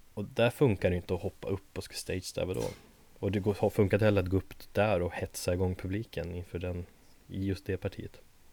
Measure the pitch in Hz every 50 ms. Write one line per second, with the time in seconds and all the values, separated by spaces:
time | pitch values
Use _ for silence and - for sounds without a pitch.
0 | - - - 107 101 - - - 117 120 - - 151 123 98 - - 92 90 87
1 | - - 95 87 - 95 - - - - 98 90 - - - - - - - -
2 | - - 87 92 - - - - - 87 92 58 55 - - - - - - -
3 | - - - - - 101 95 107 92 107 98 - - 101 - - 104 95 - 98
4 | 110 107 101 98 92 90 92 95 - - - - - - - 98 104 110 101 87
5 | 87 85 - - 95 - - - - 92 90 90 92 92 92 - - 92 98 104
6 | 113 - - - 82 85 87 87 87 - - 87 90 90 90 90 87 - - -
7 | - - - - - - 90 95 98 98 95 - - - 95 - - - - -
8 | - - - - - - - - - -